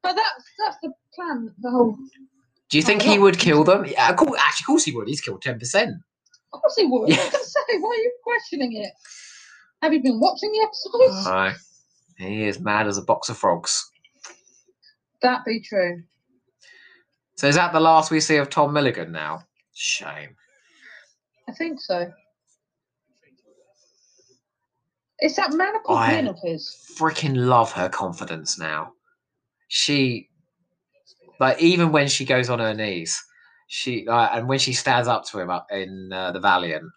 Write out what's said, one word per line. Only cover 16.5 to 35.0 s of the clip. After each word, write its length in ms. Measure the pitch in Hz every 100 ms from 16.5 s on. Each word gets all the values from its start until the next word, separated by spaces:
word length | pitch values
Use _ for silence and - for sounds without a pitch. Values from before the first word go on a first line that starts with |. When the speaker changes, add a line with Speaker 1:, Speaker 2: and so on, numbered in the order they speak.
| _ _ - _ _ _ _ _ -
Speaker 2:
So 120 | 143
is 60 | 151
that 160 | 175
the 80 | 160
last 300 | 160 160 156
we 100 | 160
see 160 | 151 151
of 120 | 143
Tom 220 | - 147
Milligan 380 | 147 135 113 82
now? 320 | 80 76 80 _ _ _
Shame. 640 | - - - - 76 73 _ _ _ _ _ - - _ _ _ _ -
Speaker 1:
I 40 |
think 280 | - 330 269
so. 300 | - 180 175 - _ _ _ _ _ _ _ _ _ _ 480 _ 523 _ _ _ _ _ _ _ _ _ _ _ _ _ _ _ _ _
It's 180 | 302 -
that 160 | 370
manical 420 | 311 381 427 427 -
Speaker 2:
I 160 | 226
Speaker 1:
grin 140 | 320 -
of 100 | 190
his. 320 | 185 160 - - - -
Speaker 2:
freaking 380 | 160 160 151 131
love 360 | 123 123 113
her 160 | - 90
confidence 680 | - 95 87 90 82 76 -
now. 340 | 80 78 78 _ _ _ _ _ _ _ _
She, 600 | - - 143 131 113 - _ _ _ _ _ _ _ _ _ _ _
like, 220 | 131 -
even 320 | 165 180 165
when 160 | 151 139
she 160 | -
goes 240 | 131 127 123
on 80 | 120
her 160 | 110
knees, 480 | 107 107 90 85 - - _ _ _ _
she, 360 | - - 117 107
like, 240 | 117 110
and 160 | 117 123
when 100 | 135
she 140 | 135
stands 360 | 120 - 120